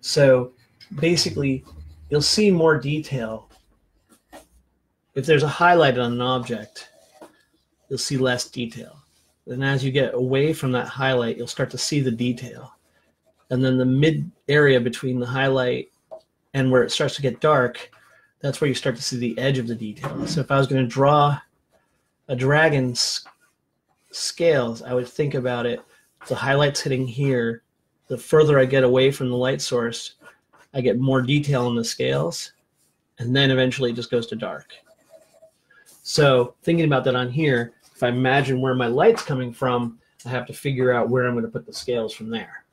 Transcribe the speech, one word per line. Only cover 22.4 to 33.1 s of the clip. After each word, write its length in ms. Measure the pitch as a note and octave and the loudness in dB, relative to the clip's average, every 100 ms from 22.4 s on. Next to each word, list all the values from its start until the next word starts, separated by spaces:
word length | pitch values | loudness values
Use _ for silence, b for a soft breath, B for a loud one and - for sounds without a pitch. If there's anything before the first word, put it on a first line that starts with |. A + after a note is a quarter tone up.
| C3 D3 D#3+ C#3+ B2+ B2 - - - _ _ _ _ _ _ _ _ | 2 4 4 2 -2 -4 -4 -4 -12 _ _ _ _ _ _ _ _
scales, 720 | - - - E3+ D3 A#2+ A2+ | -10 -10 0 2 4 0 -4
I 100 | A2+ | -4
would 160 | B2+ B2 | -4 -4
think 260 | - D3 | -4 -2
about 300 | C#3 B2+ B2 | -2 -4 -2
it, 160 | A#2+ A#2+ - b b _ - | -4 -6 -10 b b _ -8
the 80 | |
highlight's 460 | B2 C3 C#3 D3 C#3+ | -4 0 2 2 0
hitting 260 | - C3 B2+ | -4 -4 -4
here, 560 | A#2 C#3 B2+ A#2 A2+ _ _ _ _ _ | -2 0 0 -2 -6 _ _ _ _ _
the 100 | B2 | -10
further 400 | - D#3 D3+ C#3+ | 2 4 6 6
I 80 | B2+ | 4
get 180 | C3+ | 4
away 260 | B2+ B2+ C3+ | 4 4 4
from 200 | C#3 C3 | 2 -4
the 60 | B2 | -2
light 260 | B2+ C#3 | -2 -2
source, 540 | - B2 A#2 A#2 - _ B B _ _ _ | -2 -2 -2 -6 -14 _ B B _ _ _
I 80 | C#3 | -2
get 160 | B2 A2 | 0 0
more 240 | C3+ C3+ | 2 0
detail 460 | B2 D3 C#3+ C3+ B2 | 2 0 2 0 0
in 60 | |
the 100 | A#2 | -2
scales, 680 | A2+ - B2+ C#3 D#3+ - - _ _ _ _ _ _ | -4 -4 -2 -2 -4 -6 -14 _ _ _ _ _ _